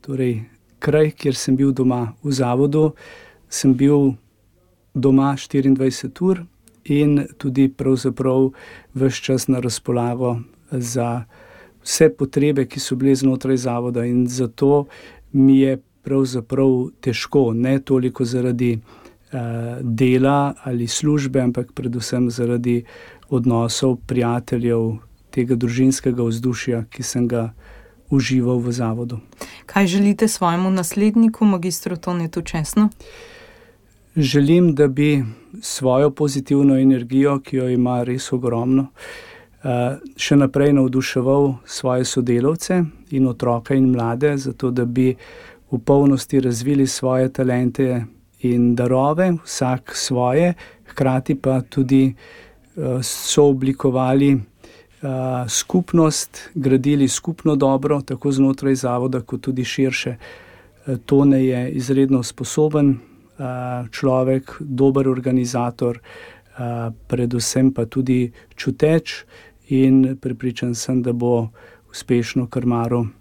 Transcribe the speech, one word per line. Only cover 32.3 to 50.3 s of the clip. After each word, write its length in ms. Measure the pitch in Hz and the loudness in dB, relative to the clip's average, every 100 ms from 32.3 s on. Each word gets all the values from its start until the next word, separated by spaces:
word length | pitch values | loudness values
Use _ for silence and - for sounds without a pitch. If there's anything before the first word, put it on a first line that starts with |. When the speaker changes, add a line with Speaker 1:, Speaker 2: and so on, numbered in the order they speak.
| 175 | -6
Speaker 2:
Česnu? 480 | 165 165 151 - 214 - - - - - - - - _ _ _ _ - | -6 -6 -2 0 0 -2 -20 -20 -20 -20 -20 -20 -20 _ _ _ _ -2
Speaker 1:
Želim, 600 | 135 143 143 170 175 143 | 2 2 4 4 4 4
da 120 | 143 | 2
bi 360 | 135 147 147 110 110 - 214 | 2 2 2 -2 -10 -20 -16
svojo 480 | - - 127 127 147 | -12 -4 2 4 2
pozitivno 680 | 139 147 139 - 143 139 131 | 0 -2 -2 0 2 4 4
energijo, 600 | 135 131 120 131 143 139 | 4 2 0 2 2 0
ki 160 | - 131 | -4 -4
jo 140 | 127 | 0
ima 340 | 123 123 123 | 0 0 0
res 300 | 120 127 - | -2 -6 -4
ogromno, 540 | 127 123 117 123 131 135 - - - - - - _ | -4 -2 -2 2 2 0 -10 -20 -20 -20 -20 -20 _
eh, 340 | 135 123 123 139 - - | -4 -2 -2 -6 -14 -10
še 180 | - 143 | 2 4
naprej 380 | 135 143 143 | 4 2 4
navduševal 800 | 143 127 127 123 135 123 139 139 131 - | 4 2 0 -2 -2 0 2 2 -2 -12
svoje 400 | - 131 127 123 | -6 -2 -2 -2
sodelavce 800 | - 123 120 135 165 - 180 160 - - | -2 0 2 2 -2 -2 0 0 -6 -6
in 160 | 135 131 | 0 0
otroke 500 | 113 123 120 - 135 | 0 -2 -2 0 2
in 140 | 131 | 2
mlade, 460 | 123 117 120 147 139 | 2 -2 -2 -2 -2
zato 340 | 135 117 127 | -6 -4 -2
da 140 | 123 120 | -2 -2
bi 300 | 120 127 127 - - - - _ | 0 0 -2 -14 -20 -20 -20 _
v 80 | 123 | -6
polnosti 600 | - 139 143 135 - 139 | 2 4 4 2 0 0
razvili 480 | 127 117 123 143 135 | 0 -2 -2 0 0
svoje 420 | - 127 127 131 | -2 -2 0 0
talente 720 | 135 127 123 123 117 131 123 113 _ _ _ | 0 -2 0 -2 0 -2 -2 -6 _ _ _
in 340 | 123 120 120 120 | -2 2 2 2
darove, 640 | 123 127 139 156 185 170 - | 2 2 2 2 0 0 -6
vsak 500 | - 127 127 - - | -4 -2 -2 -6 -10
svoje, 580 | - 123 123 | -4 0 2